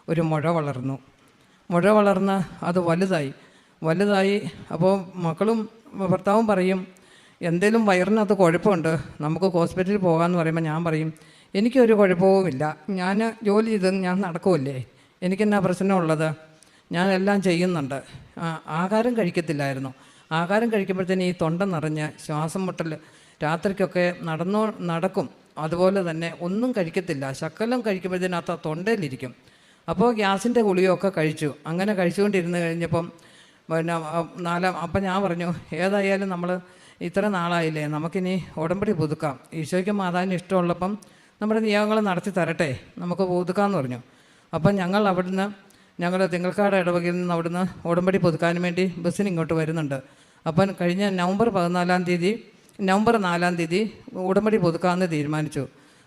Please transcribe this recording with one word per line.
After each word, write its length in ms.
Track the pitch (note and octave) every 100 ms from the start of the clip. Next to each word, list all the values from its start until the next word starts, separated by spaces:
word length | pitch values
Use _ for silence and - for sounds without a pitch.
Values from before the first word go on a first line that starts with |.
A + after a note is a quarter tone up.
| -
ഒരു 120 | E3
മുഴ 260 | E3 D#3 D3+
വളർന്നു. 520 | E3+ D3 B2+ C3+ C3+ - _ _ _ _ _ -
മുഴ 180 | F3 F3+
വളർന്ന് 760 | G#3+ G3+ F#3+ G3 G3 F3 - E3
അത് 140 | F3
വലുതായി. 540 | E3+ E3 F#3+ F3+ C#3 - - _ _ _
വലുതായി 680 | D#3+ E3+ G3+ G3 G3 G3+ F#3+ - -
അപ്പോൾ 340 | D#3+ F#3 G3 F3+ F#3
മക്കളും 540 | E3+ D#3 G#3 A3+ G#3+ - -
ഭർത്താവും 540 | - F#3+ F#3 G3 G#3+ A3+
പറയും, 400 | F#3+ F#3 F#3+ F#3 - - - - _
"എന്തേലും 440 | F3 F3 G3+ A3+ G#3
വയറിനകത്ത് 480 | F3+ F#3 A3 G3+
കുഴപ്പമുണ്ട്, 640 | G3 F3 E3+ G#3+ F#3 D#3+ D#3+ - -
നമുക്ക് 240 | D3 E3 F#3+
ഹോസ്പിറ്റലിൽ 520 | F3 E3+ F3+ F#3 G#3
പോകാമെന്ന്" 400 | F#3 E3 E3+ F3+
പറയുമ്പോൾ 240 | D#3+ E3
ഞാൻ 220 | D#3+ D#3
പറയും, 300 | E3+ D#3+ D#3+ D#3 - - - G3
"എനിക്കൊരു 380 | A#3 B3+ A#3
കുഴപ്പവുമില്ല, 840 | G#3+ G3 F3+ F#3+ G3 F#3 C3 D3+ D3 -
ഞാൻ 440 | F#3+ F#3 G3+ A3+ A3
ജോലി 260 | G#3 G#3 A3+
ചെയ്ത് 220 | G#3+ F#3
ഞാൻ 300 | F#3+ F3+ F#3
നടക്കുമല്ലേ, 640 | G3 E3+ G3 E3 C3+ C3 B2 _ _ _
എനിക്കെന്നാ 380 | F3+ F#3+ G#3 G#3
പ്രശ്നമുള്ളത്? 760 | F#3 F3+ F#3+ F#3+ D#3+ D#3 D#3 C#3+ - - _ _ _
ഞാനെല്ലാം 500 | E3+ F#3+ F#3+ G3 G3+
ചെയ്യുന്നുണ്ട്." 840 | F#3 E3+ F3+ F3 C3+ C3+ - - - -
ആ, 240 | E3 D#3 -
ആഹാരം 500 | D#3 F#3 A3 A#3 A#3
കഴിക്കത്തില്ലായിരുന്നു. 760 | F3+ F3 E3+ D3 C#3 C3 C3+ - - - _
ആഹാരം 420 | D#3+ E3+ G#3 A#3
കഴിക്കുമ്പോഴത്തേന് 500 | G#3+ F#3+ F#3 F3+ F#3
ഈ 100 | F3+ F3
തൊണ്ട 220 | E3 E3+
നിറഞ്ഞ് 460 | G3+ E3+ D#3 D#3 D3+ - -
ശ്വാസം 400 | D3+ D#3+ F#3+ F#3
മുട്ടൽ, 320 | F3 E3 D#3 - - - _
രാത്രിക്കൊക്കെ 720 | D3+ D#3+ G3+ F#3+ F#3 F3+ F3 F3
നടന്നോ, 500 | E3 D#3+ F3 G#3+ G#3+ G#3
നടക്കും. 500 | F3 E3 F#3+ F#3+ C#3 - _ -
അതുപോലെ 540 | D#3 F3 F#3 G3 F3
തന്നെ 220 | D#3+ E3 D#3
ഒന്നും 300 | F3 G3 B3+
കഴിക്കത്തില്ല, 600 | A#3+ E3 F#3+ F3+ C#3+ C3+
ശകലം 500 | C3+ D#3+ - A3+ B3 A3
കഴിക്കുമ്പോഴത്തേനകത്ത് 640 | F#3 F#3 F3+ F3+ F3 E3+
ആ 60 | E3 D#3+
തൊണ്ടയിലിരിക്കും. 720 | D#3 F#3+ A3+ D3+ C3 B2+ - _ _ _ _ -
അപ്പോൾ 240 | - A#3
ഗ്യാസിൻ്റെ 480 | A3 G3 G3 A#3 A#3+
ഗുളികയൊക്കെ 500 | G#3+ F3+ F#3+ F3 G3 F3+
കഴിച്ചു. 360 | D#3 - D3+ - D3+
അങ്ങനെ 260 | E3+ G3
കഴിച്ചുകൊണ്ടിരുന്ന് 640 | F#3+ E3+ E3+ G#3 F#3+ E3+ F3
കഴിഞ്ഞപ്പം 540 | E3+ E3 E3 E3 E3+ - - - - _ -
പിന്നെ, 220 | D#3+ E3
ആ, 320 | E3+ D#3 E3 D#3+ -
നാലാം, 400 | F3 F3 F#3 E3+
അപ്പം 260 | E3+ G3
ഞാൻ 200 | G3 F#3+
പറഞ്ഞു, 300 | G3 E3+ F3 E3+ -
"ഏതായാലും 560 | D#3 F#3 G3+ G3 G3 G3
നമ്മൾ 300 | F3 F3 F3+ F3+ - - -
ഇത്ര 260 | F3 G3 G#3
നാളായില്ലേ, 600 | F#3+ E3+ F3 E3 D#3 D3+
നമുക്കിനി 560 | D3+ E3 F#3+ F#3 F#3 - -
ഉടമ്പടി 340 | D#3+ F#3 G#3
പുതുക്കാം. 480 | F3 D3+ D#3 D3+ B2+ -
ഈശോയ്ക്കും 440 | E3 D3 F#3 F#3 G#3
മാതാവിനും 380 | F#3 F3+ F#3 F3+
ഇഷ്ടമുള്ളപ്പം 600 | - F#3+ F3 E3+ F#3 G#3 - - _ _
നമ്മുടെ 180 | G#3+ A3
നിയോഗങ്ങൾ 400 | A3 G#3 G#3+ A3
നടത്തി 300 | G#3 F3 G3+
തരട്ടെ, 500 | F#3 D#3+ E3+ D#3+ A#2+ - -
നമുക്ക് 240 | F3 F3
പുതുക്കാമെന്ന്" 560 | F#3+ F3+ F3 F#3 G3+ F#3+
പറഞ്ഞു. 240 | C3 B2 - _ _ _ _
അപ്പം 220 | E3 E3 G3+
ഞങ്ങൾ 320 | F3 G3+ G#3
അവിടുന്ന്, 580 | F3+ F3+ F#3+ G3+ G#3 - _ _ -
ഞങ്ങൾ 240 | F3 F#3 F#3+
തിങ്ങൾക്കാട് 500 | F3 F3+ F3 G3+ G3
ഇടവകയിൽ 360 | F3 F3 F3
നിന്ന് 220 | F3 F3+
അവിടുന്ന് 540 | E3+ E3+ F3 F#3 - E3
ഉടമ്പടി 300 | E3+ F3+ F#3
പുതുക്കാൻ 440 | F3 D#3+ E3+ F3
വേണ്ടി 320 | F3 F3 F#3+ E3+
ബസ്സിന് 300 | F3 E3+ G3+
ഇങ്ങോട്ട് 260 | E3+ D#3+
വരുന്നുണ്ട്. 480 | E3 D#3 D#3+ D3 C#3 - - _ _ E3
അപ്പം 280 | D#3+ F#3+ F#3+
കഴിഞ്ഞ 280 | F3 F3+ G3+
നവംബർ 400 | F#3+ F3 G3 A#3
പതിനാലാം 540 | G3 F3 F3+ F3 F3+
തീയതി, 420 | F3+ F3+ F3 A#3 - - _ -
നവംബർ 360 | F#3+ F#3+ A3 A3+
നാലാം 380 | F#3 E3+ F3 F3
തീയതി 380 | E3 F3 A3 - - F3
ഉടമ്പടി 420 | F#3 G3 G#3+ G#3+
പുതുക്കാമെന്ന് 540 | E3+ E3 F#3 F3+ F#3
തീരുമാനിച്ചു. 560 | D#3 C#3+ D3+ D3+ D3 B2+ - _ _